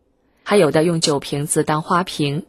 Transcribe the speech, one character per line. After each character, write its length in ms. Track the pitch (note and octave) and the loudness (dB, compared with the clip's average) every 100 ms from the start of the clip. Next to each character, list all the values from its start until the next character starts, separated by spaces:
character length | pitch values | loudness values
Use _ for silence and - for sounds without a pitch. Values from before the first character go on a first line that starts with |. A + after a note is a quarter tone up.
| _ _ _ _ | _ _ _ _
还 120 | - G3+ | 0 4
有 140 | D#3 | 4
的 140 | D#3 | 4
用 160 | E3 E3 | 2 0
酒 180 | E3 C#3+ | 0 -2
瓶 280 | - C#3+ D3+ | -4 -6 -2
子 180 | D#3+ | -2
当 180 | D3+ D3+ | 0 -2
花 220 | - F3+ | 0 -2
瓶 420 | F3+ - D3 C#3+ | -2 -4 -4 -4